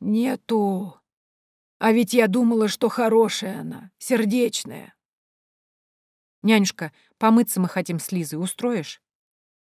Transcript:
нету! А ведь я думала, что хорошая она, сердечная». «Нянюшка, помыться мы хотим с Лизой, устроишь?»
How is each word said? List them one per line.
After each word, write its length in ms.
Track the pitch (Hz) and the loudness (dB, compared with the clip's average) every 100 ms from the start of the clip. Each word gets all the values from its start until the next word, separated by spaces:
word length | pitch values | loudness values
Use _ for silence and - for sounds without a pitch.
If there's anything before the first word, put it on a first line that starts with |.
нету! 1000 | 208 214 254 254 - 226 202 185 196 - _ _ _ _ _ _ _ _ | -2 0 0 -4 -2 0 0 -2 -6 -14 _ _ _ _ _ _ _ _
А 140 | 220 | 2
ведь 200 | 220 202 | 2 2
я 140 | 240 214 | 2 2
думала, 400 | 220 233 233 214 | 2 2 2 0
что 200 | - 226 | 0 -2
хорошая 720 | - 226 220 214 - 185 190 | 0 2 4 4 0 -8 -8
она, 320 | 160 - 208 _ | -10 -12 -18 _
сердечная». 960 | - 240 220 247 233 - - - - _ _ _ _ _ _ _ _ _ _ _ _ _ _ _ | -2 0 2 2 0 -2 -10 -14 -18 _ _ _ _ _ _ _ _ _ _ _ _ _ _ _
«Нянюшка, 500 | 202 220 196 - 156 - _ _ | 2 2 2 -4 -12 -12 _ _
помыться 420 | 220 226 233 190 | 4 4 4 -2
мы 80 | 180 | -2
хотим 300 | 190 175 170 | -4 -6 -8
с 100 | - | -6
Лизой, 320 | 185 156 156 | -6 -6 -6
устроишь?» 580 | 180 - 247 226 143 - _ _ _ _ _ _ | -8 -6 -4 -4 -6 -14 _ _ _ _ _ _